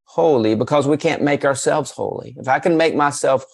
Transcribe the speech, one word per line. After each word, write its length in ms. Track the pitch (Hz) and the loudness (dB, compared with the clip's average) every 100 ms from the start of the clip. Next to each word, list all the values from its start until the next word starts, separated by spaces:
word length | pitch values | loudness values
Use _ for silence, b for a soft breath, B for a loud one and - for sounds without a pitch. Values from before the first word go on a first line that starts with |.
holy 500 | _ - 165 135 110 | _ 0 2 4 2
because 320 | 110 123 147 139 | 0 2 0 2
we 120 | 147 | 0
can't 260 | 165 151 | 0 0
make 200 | 147 143 | 0 0
ourselves 460 | 143 131 - 151 135 | 0 0 0 -2 -4
holy. 460 | - 98 - - 123 | -8 -8 -8 -12 -10
If 100 | - | -2
I 120 | 143 | 0
can 180 | 180 165 | 2 2
make 160 | 160 | 2
myself 500 | - 143 139 147 135 - | 2 0 0 0 0 -2